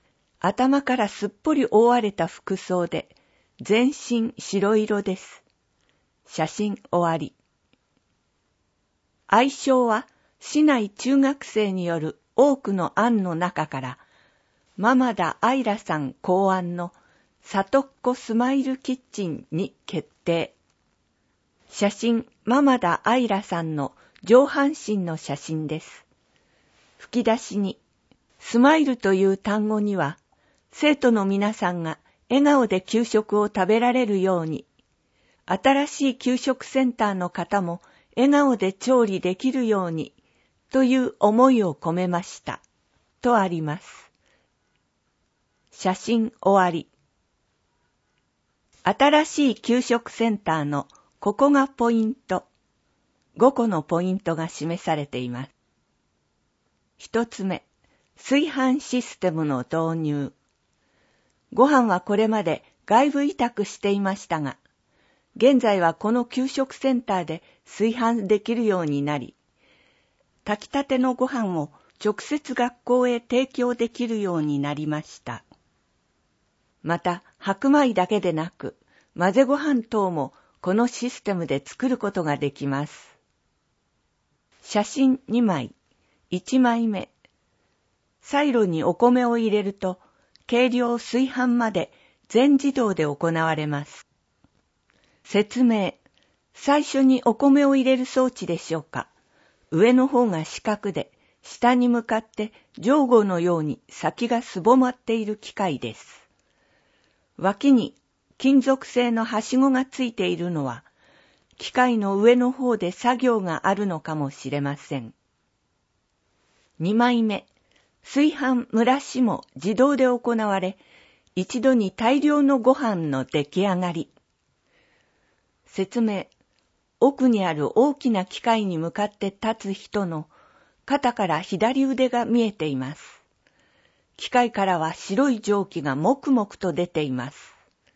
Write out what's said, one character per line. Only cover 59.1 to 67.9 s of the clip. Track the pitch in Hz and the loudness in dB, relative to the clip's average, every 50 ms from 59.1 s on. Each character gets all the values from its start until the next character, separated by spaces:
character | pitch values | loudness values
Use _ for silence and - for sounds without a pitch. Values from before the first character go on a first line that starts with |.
| - - | -6 -4
テ | - 180 | -2 -2
ム | 156 160 156 | -2 -2 -2
の | 147 139 123 | -2 -2 -4
導 | 123 - - 165 165 165 165 | -4 -4 -4 -2 -2 -2 -2
入。 | 165 160 151 147 143 139 123 - _ _ _ _ _ _ _ _ _ _ _ _ _ _ _ _ _ _ _ _ _ _ _ - | -2 -4 -4 -4 -4 -6 -8 -10 _ _ _ _ _ _ _ _ _ _ _ _ _ _ _ _ _ _ _ _ _ _ _ 2
ご | - 254 | 2 4
飯 | 294 302 269 240 220 | 6 6 4 4 2
は | 180 - | 0 -2
こ | - - 202 | -2 -2 0
れ | 208 220 214 | 0 0 0
ま | 220 214 | 0 -2
で | 180 165 151 - - _ _ _ _ | -2 -2 -4 -4 -8 _ _ _ _
外 | - 202 240 285 294 | 2 2 4 4 2
部 | 285 277 285 | 2 0 -2
委 | 294 285 | -2 -2
託 | - 240 240 - - 202 | -2 -4 -4 -2 -4 -6
し | - - - | -6 -6 -4
て | - 202 | -2 -2
い | 202 202 | 0 0
ま | 196 190 196 | -2 -2 -4
し | - - - | -6 -6 -6
た | 170 156 | -6 -4
が、 | 147 135 - _ _ _ _ _ _ _ _ _ _ _ _ _ _ _ - | -4 -6 -10 _ _ _ _ _ _ _ _ _ _ _ _ _ _ _ -2
現 | - 214 269 285 247 | 2 4 6 6 4
在 | 240 220 202 190 | 4 2 2 2
は | 170 165 160 | 2 0 0
こ | - - 208 | 0 -2 -2
の | 233 247 240 | -2 -2 -2
給 | 240 - 254 254 | -4 -4 -4 -4
食 | 262 - 269 269 262 - | -2 -2 -4 -4 -6 -6
セ | - - 269 | -4 -2 -2
ン | 262 240 | 0 -2
タ | 247 - 196 185 | -2 -2 -4 -4
ー | 170 | -4
で | 156 160 170 - _ _ _ _ | -6 -8 -12 -12 _ _ _ _
炊 | - - - 208 226 | -14 -4 -2 0 0